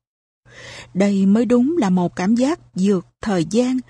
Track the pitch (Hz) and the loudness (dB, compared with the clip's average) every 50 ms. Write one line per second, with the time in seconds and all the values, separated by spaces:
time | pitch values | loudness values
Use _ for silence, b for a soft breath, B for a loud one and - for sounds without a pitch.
0 | _ _ _ _ _ _ _ _ _ B B B B B B B B B B 180 | _ _ _ _ _ _ _ _ _ B B B B B B B B B B 0
1 | 196 202 202 196 190 196 196 220 247 208 240 240 247 269 339 349 254 190 185 180 | 0 0 2 2 2 2 4 2 2 2 2 2 2 2 0 0 0 0 2 0
2 | 180 170 - - 180 190 233 233 247 269 339 - - _ _ 185 185 196 208 180 | 0 -2 -4 -4 -2 0 0 0 0 0 -2 -4 -8 _ _ -2 0 0 0 0
3 | 175 - _ _ - 226 202 180 160 165 185 226 247 254 262 254 247 b | -4 -8 _ _ -6 -4 -2 -2 -2 0 0 0 0 0 -2 -4 -6 b